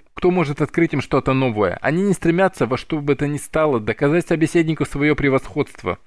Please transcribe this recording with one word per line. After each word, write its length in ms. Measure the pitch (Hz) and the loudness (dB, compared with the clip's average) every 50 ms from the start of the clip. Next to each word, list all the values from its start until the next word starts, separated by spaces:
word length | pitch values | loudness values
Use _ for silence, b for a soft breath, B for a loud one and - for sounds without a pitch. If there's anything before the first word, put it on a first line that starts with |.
| - _ _ | -14 _ _
кто 180 | - - 180 | -2 0 2
может 300 | 180 185 160 139 143 - | 2 2 0 -2 -2 -2
открыть 320 | 151 - - 170 165 160 - | -2 -2 0 0 0 0 0
им 80 | 139 | -2
что-то 320 | - - - 135 - 143 131 | -2 0 0 0 2 2 0
новое. 440 | 135 135 127 110 107 101 90 87 - | 2 0 0 0 0 0 0 0 -2
Они 220 | - 127 151 175 196 | -2 -2 0 0 2
не 100 | 202 175 | 0 0
стремятся 540 | - - 170 170 180 190 185 - - 135 110 | 0 0 0 2 4 2 2 2 0 -2 -2
во 100 | 131 - | -2 -4
что 240 | - - 160 151 | -4 -4 -6 -2
бы 140 | 143 147 143 | 0 0 0
то 120 | - 151 143 | 0 0 -2
ни 100 | 147 139 | -4 -4
стало 420 | - - - 156 156 151 131 113 | -6 -4 -2 0 2 2 2 0
доказать 480 | 107 113 107 - 143 143 156 175 175 - | 0 -2 -2 0 0 2 2 0 0 0
собеседнику 580 | 175 156 160 147 - 170 165 160 156 - 147 | 0 0 0 2 2 2 2 2 0 -2 -2
своё 300 | - - 143 143 151 147 | -4 -2 0 0 2 2
превосходство. 800 | - 143 139 131 131 - - - 147 143 - - - - 92 87 - - | 2 2 2 2 0 0 -2 -4 -4 -4 -4 -6 -6 -6 -6 -6 -6 -8